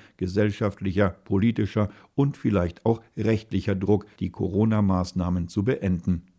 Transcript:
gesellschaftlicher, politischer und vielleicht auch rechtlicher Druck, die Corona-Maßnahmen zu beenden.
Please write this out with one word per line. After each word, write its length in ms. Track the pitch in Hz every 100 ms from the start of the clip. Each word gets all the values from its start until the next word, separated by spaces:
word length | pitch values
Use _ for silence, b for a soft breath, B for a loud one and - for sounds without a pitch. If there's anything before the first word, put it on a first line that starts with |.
| B _
gesellschaftlicher, 960 | 92 98 104 101 104 - 98 90 95
politischer 800 | - - 98 117 113 107 110 104 B B
und 220 | - 139 -
vielleicht 480 | 123 98 87 -
auch 160 | 117 113 b -
rechtlicher 580 | 107 110 - 98 -
Druck, 320 | 95 95 104 - B
die 120 | 90
Corona-Maßnahmen 1160 | - 90 98 110 107 101 92 87 90 90 90 82
zu 160 | -
beenden. 640 | 101 - 98 90 92 85 -